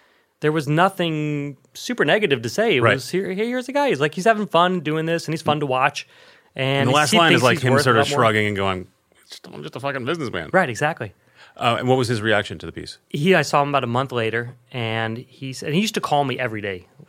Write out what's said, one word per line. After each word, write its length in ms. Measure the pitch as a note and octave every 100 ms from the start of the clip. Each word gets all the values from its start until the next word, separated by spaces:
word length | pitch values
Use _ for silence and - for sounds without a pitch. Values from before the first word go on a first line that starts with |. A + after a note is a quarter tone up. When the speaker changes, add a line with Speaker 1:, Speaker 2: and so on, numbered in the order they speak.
| _ _ _ -
Speaker 1:
There 120 | D3+
was 160 | D#3 C#3
nothing 880 | D#3 F#3+ G3 E3+ D#3 D3+ D3 C#3+ C#3 _
super 320 | - - A#3+ D3+
negative 380 | G3+ G3 C3
to 60 | A#2
say. 280 | - A3+ C3+
It 40 |
Speaker 2:
Right. 120 | A#2
Speaker 1:
was, 160 | A2+ -
"Here, 240 | F3+ F#3
hey, 140 | F#3+ A#3
here's 200 | B3+ B3
a 60 |
guy. 160 | C#4+ C#4+
He's, 100 | C#3+
like, 140 | D3+
he's 120 | F#3 G3+
having 220 | G#3+ G3
fun 320 | E3+ F3+ F3+
doing 260 | D3 D#3 D#3+
this, 220 | E3+ D3+
and 60 |
he's 80 | D#3
fun 180 | - D3+
to 60 | D3
watch." 420 | B2+ C#3+ - - - - _ _ -
And 260 | C3+ C#3
Speaker 2:
And 60 | C3
the 40 |
Speaker 1:
he 40 | C#3+
Speaker 2:
last 140 | D3+
Speaker 1:
see-, 80 | -
Speaker 2:
line 160 | E3
is, 80 | -
Speaker 1:
thinks 20 |
Speaker 2:
like, 140 | B2 D#3
Speaker 1:
he's 60 |
Speaker 2:
him 100 | B2
Speaker 1:
worth 100 | B2+
Speaker 2:
sort 140 | C3+ -
Speaker 1:
a 20 |
Speaker 2:
of 60 | C#3
Speaker 1:
lot 60 |
more. 80 | C#3 A2+
Speaker 2:
shrugging 220 | G#2+ G#2
and 80 | G2
going, 320 | G2 F#2 F#2 _ _ _ -
"Just, 180 | - -
I'm 160 | -
just 120 | D3+ C3
a 40 |
fucking 260 | C#3 C3+ B2+
businessman." 440 | E3+ A#2+ F#2 D#2+
Speaker 1:
Right, 160 | F#3 D3+
exactly. 440 | A#2 D3+ E3 G#2 _ _ _ - -
Speaker 2:
Uh, 180 | B2 A2+
and 80 | B2+
what 100 | C3
was 100 | A#2
his 140 | A2+
reaction 360 | A2 G#2 G2+ D#2+
to 60 | E2
the 60 |
piece? 280 | E2+ D#2+ - -
Speaker 1:
He, 260 | C#3+ F3 F3
I 60 |
saw 200 | C#3 D3+
him 60 | C#3+
about 140 | C#3
a 40 | A#2+
month 240 | B2 C3+
later, 440 | A#2+ A2 A#2 A#2+ - _
and 460 | B2+ A2+ A2+ A2+ A2+
he 320 | C3+ - C3+
s-, 140 | C3
and 100 | D#3+
he 80 | D#3+
used 140 | A3 -
to 60 |
call 220 | - D3
me 160 | C3+ B2
every 220 | B2 G#2+
day 260 | G2+ F#2 - _